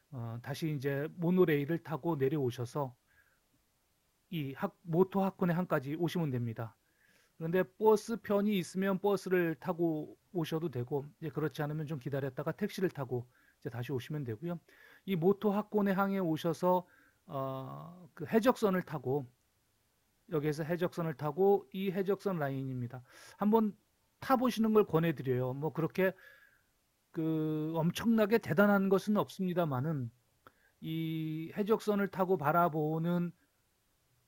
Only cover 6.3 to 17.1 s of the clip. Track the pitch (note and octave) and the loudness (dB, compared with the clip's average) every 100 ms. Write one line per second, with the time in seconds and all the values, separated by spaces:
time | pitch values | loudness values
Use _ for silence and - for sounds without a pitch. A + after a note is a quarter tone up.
6.3 | B2 A#2+ A2+ A2+ _ _ _ _ _ _ | -2 -4 -6 -10 _ _ _ _ _ _
7.3 | - D#3+ F#3 F3+ - A3 G#3+ - A3+ - | -10 -2 0 0 4 6 6 4 -6 0
8.3 | G3+ G3+ G3+ D#3+ F#3+ F#3+ F#3+ G3+ G3 F#3+ | 2 4 2 0 -2 0 2 2 0 2
9.3 | F3+ E3+ D#3+ F3 E3 E3+ D3+ - - _ | 2 2 -2 -4 0 0 0 -6 -14 _
10.3 | F#3 D#3 D#3+ E3 B2 B2 C#3+ C#3+ - D#3+ | -4 -2 -2 -2 -4 -4 -4 -6 -10 -8
11.3 | D3+ D3+ - D3 D#3 C#3+ D#3 C#3 C3+ C3+ | -4 -4 -2 -4 -4 -6 -6 -4 -4 -4
12.3 | B2+ D3+ - G3+ - F#3 - B2+ B2 B2 | -4 -6 -4 -4 -2 -2 -2 -4 -4 -6
13.3 | _ _ _ C#3+ A#2 A#2+ C3 - D3+ A#2+ | _ _ _ -10 -8 -4 -6 -4 -6 -6
14.3 | G#2+ E3+ E3+ _ - - - - F#3 E3+ | -6 -6 -8 _ -20 -20 -14 -4 2 2
15.3 | G3 G#3+ G3+ G#3 G#3 G3+ F#3 G3 G3 F3+ | 4 2 0 0 0 2 2 2 0 0
16.3 | D#3 E3+ D#3+ F3+ F3+ F3 _ _ | 0 -2 0 2 2 0 _ _